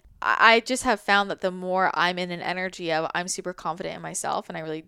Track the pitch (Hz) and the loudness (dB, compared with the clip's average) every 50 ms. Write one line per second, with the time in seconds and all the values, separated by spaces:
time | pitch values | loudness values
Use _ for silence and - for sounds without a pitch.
0 | _ - - - - - - - - 220 226 233 233 - 254 254 - 262 226 196 | _ -20 -16 -4 0 0 4 6 8 8 8 8 4 0 -2 0 2 0 0 0
1 | - - 202 202 202 202 170 - - 185 180 185 180 180 185 185 190 170 - - | 2 2 2 2 2 0 -4 -2 -2 -4 -4 -2 -4 -2 2 2 2 2 2 2
2 | 165 175 180 180 185 180 175 175 - - 180 185 185 190 180 - 180 165 160 156 | 2 2 2 -2 -4 -6 -6 -6 -4 -4 -4 -4 -4 -6 -6 -6 -2 0 0 0
3 | 160 151 - 170 175 185 - - 180 180 180 - - 170 160 180 185 165 170 170 | 0 0 -2 -4 -4 -4 -6 -6 -4 -6 -8 -6 -6 -6 -6 -4 -6 -8 -8 -8
4 | 165 160 165 - - - 151 196 214 - 185 170 160 160 156 160 160 | -10 -8 -8 -6 -4 -2 -4 -4 -4 -6 -10 -8 -6 -6 -8 -8 -10